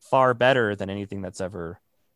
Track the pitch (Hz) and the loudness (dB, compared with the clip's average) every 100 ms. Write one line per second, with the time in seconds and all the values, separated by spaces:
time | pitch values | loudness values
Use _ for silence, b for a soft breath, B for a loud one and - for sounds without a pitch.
0 | - 135 127 120 127 131 110 101 95 101 | -2 2 4 4 4 4 2 -2 -6 -8
1 | 98 98 92 - 92 92 82 - _ _ | -8 -10 -10 -8 -8 -8 -10 -12 _ _
2 | _ | _